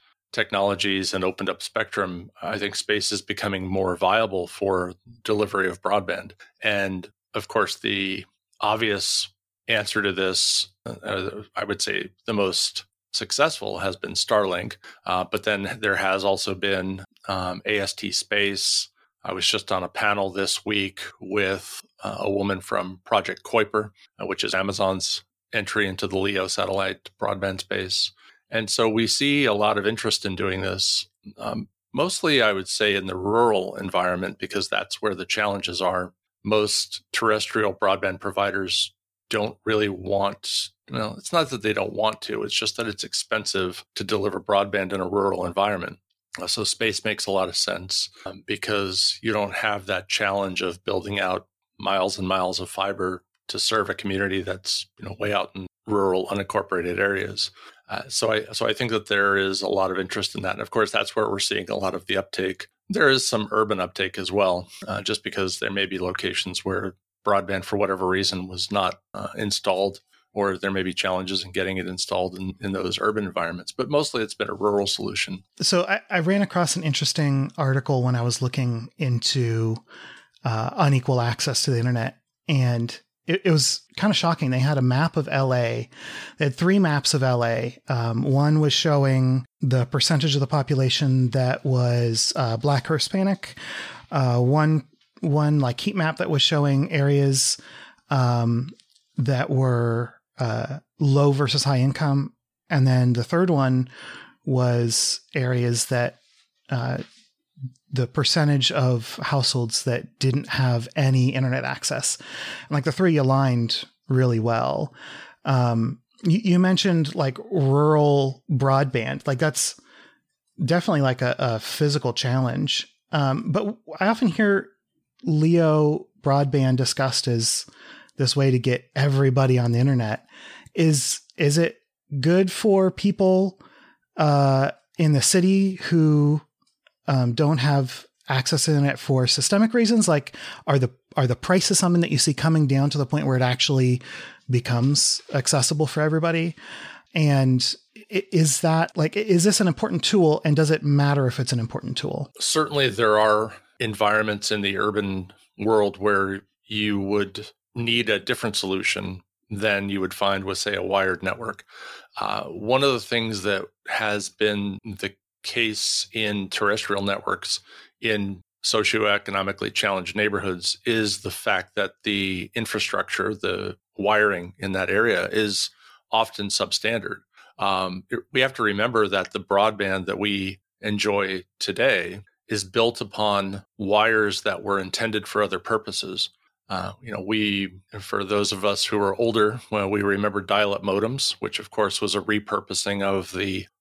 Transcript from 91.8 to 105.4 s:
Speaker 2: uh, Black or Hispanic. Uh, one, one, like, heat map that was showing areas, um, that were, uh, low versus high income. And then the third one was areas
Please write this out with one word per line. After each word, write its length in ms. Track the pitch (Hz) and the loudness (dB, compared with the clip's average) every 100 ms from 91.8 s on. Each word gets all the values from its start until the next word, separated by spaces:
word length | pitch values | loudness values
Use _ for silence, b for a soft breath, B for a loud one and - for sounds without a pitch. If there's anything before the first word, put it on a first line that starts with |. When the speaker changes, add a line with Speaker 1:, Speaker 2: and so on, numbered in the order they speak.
| 123 120 120 113 - - | 2 2 2 0 -2 0
Speaker 2:
uh, 220 | 120 113 | 0 0
Black 340 | 143 139 - | 2 0 0
or 40 | 156 | -2
Hispanic. 600 | - 190 190 190 - - B B B B B | 0 0 0 0 -6 -16 B B B B B
Uh, 300 | 147 127 120 | 0 2 4
one, 480 | 123 147 156 156 - _ _ - | 4 4 4 2 -2 _ _ -6
one, 400 | 170 147 147 151 | 0 2 4 4
like, 180 | 127 120 | 2 0
heat 160 | 208 196 | -4 0
map 220 | 160 160 | -2 -2
that 140 | 180 | 0
was 120 | 143 | 2
showing 480 | - 151 143 135 139 | 2 2 2 2 2
areas, 640 | 147 139 143 139 135 - - B B B B - | 0 2 4 4 2 0 -2 B B B B -4
um, 600 | 139 123 120 117 117 135 - _ _ _ - | 0 2 2 2 0 -2 -10 _ _ _ -4
that 300 | 123 127 - | 0 0 2
were, 640 | 131 131 120 117 117 120 - _ - | 2 2 2 2 0 -2 -10 _ -4
uh, 400 | 120 113 117 139 _ - | -2 -2 -4 -8 _ -2
low 320 | 147 139 143 | 2 6 6
versus 320 | 139 143 143 | 4 2 0
high 160 | 139 131 | 2 2
income. 560 | 135 135 151 139 139 _ _ _ - | 2 2 2 2 0 _ _ _ -2
And 200 | 151 131 | 2 4
then 240 | 127 123 | 6 4
the 100 | 120 | 2
third 260 | 117 170 185 | 0 2 2
one 400 | 151 131 127 127 B B B B B - | 2 2 2 0 B B B B B -2
was 760 | 127 123 120 117 - - - _ | 0 2 2 0 0 -2 -4 _
areas 520 | 151 | -4